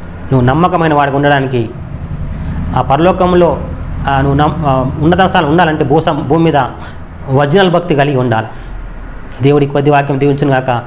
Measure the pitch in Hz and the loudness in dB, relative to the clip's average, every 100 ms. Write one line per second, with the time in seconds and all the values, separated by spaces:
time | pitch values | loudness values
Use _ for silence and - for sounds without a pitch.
0 | - - - 131 123 139 180 180 160 147 | -14 -12 -2 2 2 2 2 2 2 2
1 | 139 139 143 139 131 123 104 - - - | 2 2 2 2 0 -2 -4 -8 -12 -10
2 | - - - - - - - 127 123 139 | -10 -8 -8 -6 -6 -4 -2 -2 0 2
3 | 175 180 180 175 170 135 - - - - | 2 2 2 4 2 0 -6 -8 -8 -6
4 | - 135 139 139 147 170 147 131 127 - | -2 0 2 2 0 0 0 0 -2 0
5 | 156 180 185 185 147 170 160 156 135 156 | 0 2 2 2 2 2 2 0 0 2
6 | 165 147 127 165 165 143 120 - - - | 0 -2 0 2 4 2 0 -6 -14 -14
7 | - - - 135 143 190 185 175 - 143 | -16 -12 -2 0 2 4 4 2 0 0
8 | 143 131 123 110 110 - - - - - | 2 0 0 0 -2 -10 -12 -12 -12 -12
9 | - - - - 135 143 139 143 143 143 | -14 -12 -12 0 2 2 2 0 2 2
10 | 143 135 143 139 147 131 131 120 | 2 0 0 2 2 0 0 -4